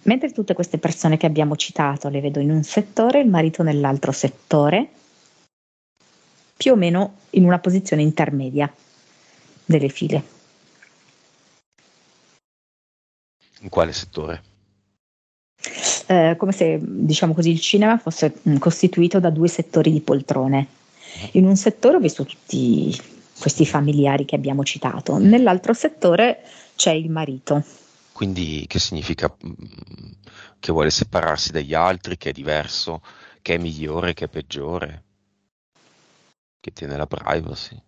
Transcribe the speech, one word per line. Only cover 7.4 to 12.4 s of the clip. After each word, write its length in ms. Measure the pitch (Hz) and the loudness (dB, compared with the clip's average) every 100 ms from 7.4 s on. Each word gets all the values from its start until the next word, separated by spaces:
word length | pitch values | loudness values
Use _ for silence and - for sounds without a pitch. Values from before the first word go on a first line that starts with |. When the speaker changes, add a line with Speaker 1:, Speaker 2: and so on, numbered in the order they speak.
Speaker 1:
una 140 | 180 175 | 6 6
posizione 440 | 185 190 190 151 | 2 0 0 2
intermedia 720 | 151 156 151 143 131 139 147 _ _ _ _ _ _ _ _ _ | 2 2 0 -2 -4 -2 -4 _ _ _ _ _ _ _ _ _
delle 240 | - 160 139 | 0 0 0
file. 340 | - 160 147 - _ _ _ _ _ _ _ _ _ _ _ _ _ _ _ _ _ _ _ _ _ | -4 -4 -4 -6 _ _ _ _ _ _ _ _ _ _ _ _ _ _ _ _ _ _ _ _ _